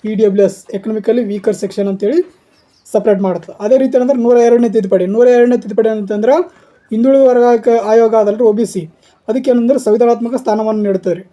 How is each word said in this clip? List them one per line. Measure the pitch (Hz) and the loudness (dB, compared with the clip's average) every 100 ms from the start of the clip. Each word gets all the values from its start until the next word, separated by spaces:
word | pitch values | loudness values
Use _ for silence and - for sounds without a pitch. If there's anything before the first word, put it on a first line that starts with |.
ಇ | 214 214 | -6 0
ಡಬ್ಲ್ಯೂ | 214 196 196 | 0 2 0
ಎಸ್, | 196 - 196 | -2 -12 -10
ಎಕನಾಮಿಕಲಿ | 220 220 202 240 208 | -6 -6 -2 -2 -2
ವೀಕರ್ | 202 220 202 | -4 -4 -4
ಸೆಕ್ಷನ್ | 196 202 196 | -8 -6 -6
ಅಂತೇಳಿ | 196 208 320 370 _ _ _ _ _ - | -4 -2 -2 -4 _ _ _ _ _ -6
ಸಪರೇಟ್ | 214 202 196 196 | -4 0 0 -2
ಮಾಡ್ತದೆ. | 170 - - 208 | -6 -10 -10 0
ಅದೇ | 262 | 2
ರೀತಿ | 262 262 | 2 0
ಏನಂದ್ರೆ | 247 262 233 | 0 0 2
ನೂರ | 240 233 | 2 4
ಎರಡನೇ | 240 233 220 | 2 2 -2
ತಿದ್ದುಪಡಿ, | 190 190 180 214 | 0 -2 0 2
ನೂರ | 247 247 | 4 4
ಎರಡನೇ | 240 247 220 | 2 0 -2
ತಿದ್ದುಪಡಿ | 196 220 | -2 -2
ಏನಂತಂದ್ರೆ | 220 196 208 226 302 349 _ _ _ _ | -4 -6 -2 0 0 -2 _ _ _ _
ಹಿಂದುಳಿದ | 226 254 269 269 | -2 2 4 4
ವರ್ಗ | 247 240 233 233 | 4 2 2 2
ಕ-, | 233 202 | 0 2
ಆಯೋಗ | 226 226 220 | 2 4 2
ಅದಲ್ರಿ | 208 214 233 | 0 2 0
ಒ | 208 | 0
ಬಿ | 214 | -4
ಸಿ, | 190 160 _ _ _ - | -6 -10 _ _ _ -6
ಅದಕ್ಕೆ | 247 269 247 | -4 0 0
ಏನಂದ್ರೆ | 233 269 226 | 0 0 0
ಸಂವಿಧಾನಾತ್ಮಕ | 214 240 240 233 247 247 | 0 0 -2 -2 -6 -4
ಸ್ಥಾನಮಾನ | 214 220 220 202 | -2 -2 -2 -2
ನೀಡ್ತಾರೆ. | 190 185 170 190 | -2 -4 -6 -10